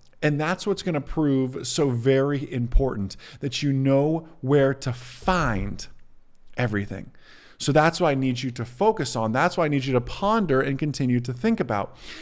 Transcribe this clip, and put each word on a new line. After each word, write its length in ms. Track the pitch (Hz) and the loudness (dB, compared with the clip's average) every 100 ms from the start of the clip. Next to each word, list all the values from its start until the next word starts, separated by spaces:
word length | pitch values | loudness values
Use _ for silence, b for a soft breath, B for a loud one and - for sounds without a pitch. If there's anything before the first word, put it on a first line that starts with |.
| - - | -20 -4
And 180 | 151 147 | -2 0
that's 260 | 156 185 208 | -2 -2 -2
what's 160 | 190 | -2
gonna 200 | 180 151 | -2 -4
prove 640 | 135 - 147 135 131 92 123 | -2 0 2 2 0 -4 -6
so 220 | - 143 | 0 0
very 600 | 120 123 135 139 143 135 | 2 4 4 2 -2 -4
important, 640 | 135 120 - 135 113 98 - B B | -4 4 4 4 -2 -6 -8 B B
that 200 | 143 - | -6 -2
you 120 | 143 | 0
know 560 | 135 135 139 151 160 165 - | 2 4 4 2 0 -6 -8
where 340 | 127 143 135 135 | 2 4 4 2
to 180 | 143 | -4
find 920 | - - - - 185 139 104 101 - - - - - - - - - | -6 -12 -4 0 2 0 -2 -4 -6 -12 -16 -20 -20 -20 -20 -12 -4
everything. 560 | 123 104 101 95 - - B B B B | 0 0 -4 -8 -12 -20 B B B B
So 120 | - | 2
that's 300 | 147 156 160 | 4 4 4
what 80 | 170 | 2
I 60 | 135 | 2
need 260 | 131 123 | 0 -2
you 100 | 131 | -4
to 140 | 120 117 | -6 -10
focus 500 | - 208 214 135 123 | 2 2 2 -2 -2
on. 160 | 110 | 0
That's 240 | 123 175 - | 2 0 2
what 100 | 156 | 0
I 20 | |
need 160 | 143 131 | 0 2
you 80 | |
to 80 | 123 | 0
ponder 580 | 123 - 196 226 180 131 | 0 -2 0 2 2 2
and 180 | 135 135 | 2 -2
continue 440 | 151 - 131 123 | -2 0 0 2
to 100 | 123 | 0
think 300 | 123 226 233 | -2 0 0
about. 340 | - 104 - B B B | 0 -2 -4 B B B